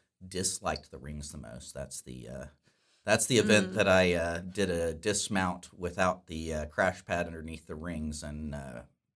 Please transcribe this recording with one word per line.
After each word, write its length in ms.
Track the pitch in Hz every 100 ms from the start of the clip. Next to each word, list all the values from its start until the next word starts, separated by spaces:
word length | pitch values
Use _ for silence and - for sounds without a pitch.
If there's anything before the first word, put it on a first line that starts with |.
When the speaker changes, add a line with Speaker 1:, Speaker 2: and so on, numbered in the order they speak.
| _ _ 92
Speaker 1:
disliked 680 | 92 95 - 90 78 -
the 60 | -
rings 340 | 69 73 73
the 60 | 76
most. 360 | 57 60 -
That's 280 | 69 65 -
the, 280 | - 62 58
uh, 160 | 65 64 _ _ _ _ _ -
that's 200 | 110 -
the 120 | 120
event 340 | 104 107 95
Speaker 2:
Mm. 40 | 95
Speaker 1:
that 120 | 98
I, 240 | 92 90
uh, 260 | 87 85 85
did 300 | 92 101 95
a 240 | 85 85
dismount 800 | 78 107 98 - 101 92 90 - -
without 500 | 87 87 92 87 -
the, 260 | 80 80
uh, 120 | 78 76
crash 360 | - 92 90 -
pad 220 | 87 82
underneath 400 | 82 80 78 -
the 80 | 78
rings 480 | 85 80 78 76
and, 320 | 76 76 76 71
uh, 280 | 67 60 - _ _